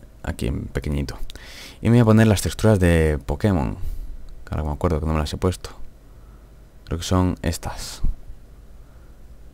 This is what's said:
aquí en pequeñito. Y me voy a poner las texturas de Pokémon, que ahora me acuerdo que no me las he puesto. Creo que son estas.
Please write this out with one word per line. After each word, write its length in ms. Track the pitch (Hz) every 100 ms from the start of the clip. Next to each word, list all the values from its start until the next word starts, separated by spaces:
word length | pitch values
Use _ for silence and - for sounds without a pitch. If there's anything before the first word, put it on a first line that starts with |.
| - -
aquí 240 | - - 62
en 180 | 69 -
pequeñito. 500 | - 73 71 67 - - - - - - -
Y 80 | 107
me 60 | 117
voy 40 |
a 40 | 110
poner 220 | 110 113
las 120 | 98
texturas 400 | 90 - 110 104
de 380 | 87 85 78 73 -
Pokémon, 500 | 71 107 90 58 52 - - - - - - -
que 80 |
ahora 80 | 78
me 100 | 76
acuerdo 260 | 71 87 78
que 60 |
no 80 | 78
me 60 | 78
las 140 | 76
he 20 | -
puesto. 320 | 92 90 - - - - - - - - - - - - -
Creo 120 | 82
que 60 |
son 320 | - 92 90 -
estas. 580 | - - - - - - - - - - - - - - - - - - - - -